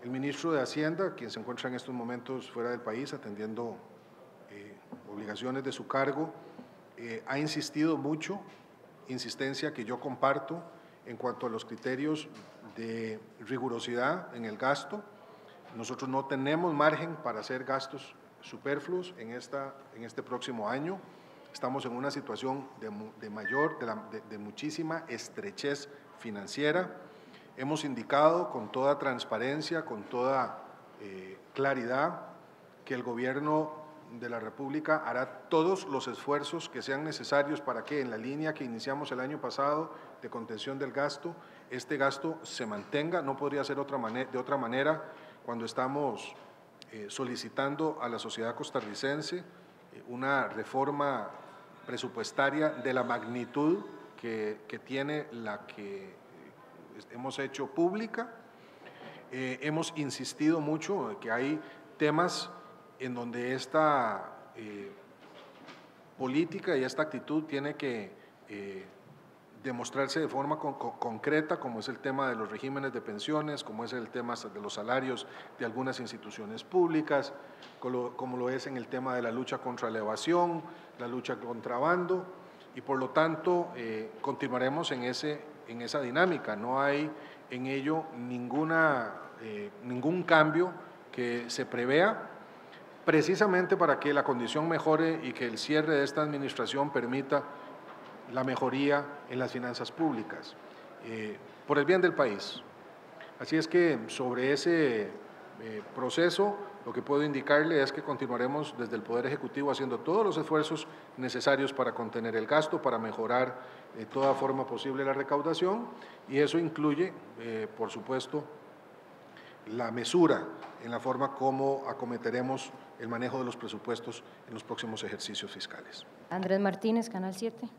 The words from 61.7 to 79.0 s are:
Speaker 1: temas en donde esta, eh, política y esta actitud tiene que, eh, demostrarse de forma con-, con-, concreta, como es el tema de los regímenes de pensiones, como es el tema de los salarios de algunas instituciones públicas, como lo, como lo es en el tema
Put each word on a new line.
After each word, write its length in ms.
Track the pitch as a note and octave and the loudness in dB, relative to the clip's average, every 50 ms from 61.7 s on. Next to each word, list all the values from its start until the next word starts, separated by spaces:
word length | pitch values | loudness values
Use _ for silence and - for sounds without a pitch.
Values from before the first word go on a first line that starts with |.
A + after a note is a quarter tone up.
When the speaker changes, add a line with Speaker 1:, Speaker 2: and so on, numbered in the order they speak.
| - - - - - | -16 -18 -20 -20 -2
Speaker 1:
temas 520 | - D#3 D3 D3+ D#3 F3 F3+ - - - - - - - - - - - - - - | 2 4 4 6 6 4 4 2 -2 -6 -6 -10 -16 -18 -18 -20 -20 -20 -20 -12 -8
en 140 | B2+ B2+ B2 | -6 -4 -4
donde 400 | A#2+ A#2+ A#2+ A#2 A#2+ A#2+ C3+ C3 | -4 -4 -4 -2 -2 0 0 0
esta, 1000 | C3 - - - D#3 D#3 D3+ D3 C3+ A#2+ A2 G2+ G2 F#2 - - - - - - | -2 -2 2 4 6 6 8 6 6 4 2 0 -2 -6 -10 -12 -14 -18 -18 -14
eh, 360 | A#2 A2 G#2 G#2 G2+ G2 G2 G2 - - - - - - - - - - - - - - - - - - - - - - - - | -12 -12 -10 -10 -10 -10 -12 -14 -16 -20 -20 -20 -20 -20 -20 -20 -20 -20 -20 -20 -20 -18 -18 -18 -20 -20 -20 -20 -20 -20 -20 -8
política 580 | - C3 B2+ C3 D3+ E3+ E3 F#3 G3 - F#3 E3 | -4 -2 0 2 2 2 2 0 -4 0 2 2
y 80 | C3+ B2+ | 2 2
esta 200 | C3 - - - | 0 0 0 0
actitud 400 | - - B2 - - D3 D#3 D#3 | 0 -2 -8 -4 0 0 0 0
tiene 320 | D#3 - C#3 C#3 D3 D3 | 0 -2 -2 -2 -2 -4
que, 360 | - - C3+ A#2+ A2+ G2+ F#2+ - - - - - - - - | -2 -2 -2 -2 -2 -6 -8 -12 -18 -20 -20 -20 -20 -16 -12
eh, 340 | G#2+ G2+ G2+ G2 G2 F#2+ F#2+ - - - - - - - - - - - - - - - | -10 -8 -8 -8 -8 -10 -12 -14 -18 -20 -20 -20 -20 -20 -20 -20 -20 -20 -20 -20 -20 -8
demostrarse 580 | - C3 B2+ A#2+ A#2 - - C#3 C#3 C3+ - E3 | -6 -6 -4 -4 -6 -4 0 0 0 2 2 0
de 80 | D#3 | 0
forma 300 | C3+ B2 C3+ C#3 C#3+ D#3 | 0 0 0 0 0 0
con-, 160 | D3 - D3 C#3 | 0 -2 -4 -4
con-, 240 | - A#2+ A#2+ - | -2 -4 -6 -4
concreta, 640 | - - B2 A2 G#2+ - C#3+ D3 D#3 D#3 D#3 F3 E3 | -4 -4 -4 -4 -2 0 2 4 4 4 2 -2 -2
como 220 | - C3 A#2 A2 | -2 -4 -4 -4
es 80 | G#2 - | -6 -6
el 100 | B2 - | -8 -4
tema 300 | - C#3+ C3 C#3 C#3 C3 | -4 -2 0 0 0 0
de 60 | A#2+ | 0
los 140 | A2+ A2 G2 | -2 -2 -4
regímenes 420 | G#2+ G#2 B2+ C3+ C3+ C#3 C#3 C3+ A#2+ | -4 -6 -4 -4 -4 -2 -2 -2 -4
de 80 | A#2+ | -4
pensiones, 640 | G#2+ A2+ G#2 G#2 G#2 D3 D3+ D3+ D3+ D3+ D3 C3+ - | -6 -6 -8 -6 -2 0 0 2 2 0 -4 -4 -6
como 200 | - G#2+ A2 A#2 | -8 -6 -6 -6
es 100 | A2 B2 | -4 -4
el 160 | B2 A2+ G#2+ | -6 -6 -4
tema 240 | - B2+ A#2+ A#2+ B2 | -4 -4 -2 -2 -4
de 260 | A#2 - G#2+ F#2+ G#2 | -4 -6 -10 -8 -8
los 140 | G#2 G2+ - | -8 -6 -6
salarios 540 | A2 G#2 A2+ B2 C3+ C3 C3 B2+ A2 - - - - - - - - | -6 0 2 2 2 2 0 -2 -4 -4 -10 -12 -16 -16 -16 -8 -4
de 60 | A#2+ | -4
algunas 340 | A#2 G#2+ A#2+ C3 C3 B2 - | -4 -2 -2 -2 -2 -2 -2
instituciones 640 | B2 G#2+ - G#2+ - G#2 G#2+ - G#2+ G2+ A2+ A2+ - | -4 -8 -8 -10 -12 -12 -10 -8 -8 -8 -8 -10 -10
públicas, 680 | - F3+ F#3 F3+ E3+ D#3+ D#3 D3+ - D3+ C#3 C3+ - - - - - - - - - - - | 2 6 6 6 8 6 4 4 6 4 4 4 2 -6 -12 -14 -16 -18 -18 -18 -18 -16 -6
como 160 | - B2+ B2+ | -4 -2 0
lo, 220 | B2 B2 B2 B2 | 0 0 -2 -4
como 200 | - C3 B2+ B2 | -6 -6 -4 -2
lo 120 | B2+ B2 B2 | 0 0 0
es 160 | C3 C3 - | 0 -2 -4
en 120 | D3+ C3+ | -4 -6
el 100 | B2+ A2+ | -6 -6
tema 280 | - C3+ B2+ | -4 -4 -2